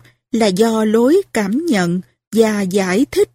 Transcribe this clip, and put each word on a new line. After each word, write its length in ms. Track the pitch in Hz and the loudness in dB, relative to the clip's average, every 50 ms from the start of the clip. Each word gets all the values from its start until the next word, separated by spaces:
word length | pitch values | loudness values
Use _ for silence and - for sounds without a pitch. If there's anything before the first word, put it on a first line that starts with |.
| - _ _ _ _ _ | -8 _ _ _ _ _
là 160 | - 226 233 208 | -2 0 0 0
do 380 | 185 185 226 226 220 220 214 | 2 2 0 0 0 0 0
lối 360 | 214 214 226 240 262 320 403 392 - - | 0 2 2 2 4 2 2 0 -2 -4
cảm 320 | 233 208 190 208 269 339 | -4 -4 -2 -2 -4 -2
nhận 360 | 339 247 196 175 170 175 185 180 _ _ _ _ _ | -2 0 0 0 -2 -2 -4 -6 _ _ _ _ _
và 300 | - 214 226 214 214 208 | 0 0 0 0 0 -2
giải 440 | 202 180 180 202 190 185 180 208 285 - | -4 -2 -2 -2 -2 -2 0 -2 -2 -2
thích 180 | - 359 415 - | -2 -2 -2 -2